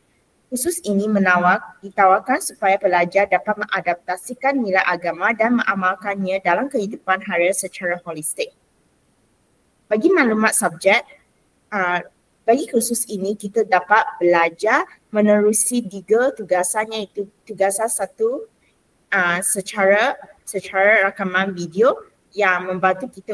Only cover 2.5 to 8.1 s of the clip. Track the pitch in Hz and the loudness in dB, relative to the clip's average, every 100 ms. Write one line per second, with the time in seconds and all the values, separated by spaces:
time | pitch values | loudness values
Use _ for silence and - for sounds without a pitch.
2.5 | - 196 196 196 175 175 190 202 180 - | -2 0 2 2 2 2 0 2 0 -2
3.5 | 208 202 190 175 170 - 185 - 247 262 | -4 -4 -4 -4 -4 -6 -8 -10 -4 -2
4.5 | 277 214 185 - 175 170 160 196 233 220 | 0 0 0 0 -2 -4 -2 -2 0 0
5.5 | 240 - 196 185 196 208 196 190 190 180 | 2 0 0 -2 -2 -6 -4 -4 -2 0
6.5 | 175 269 247 202 233 - 190 202 175 175 | 0 0 -4 -6 -6 -4 -4 -2 -2 0
7.5 | 196 190 - 185 175 175 | -2 -6 -8 -6 -6 -8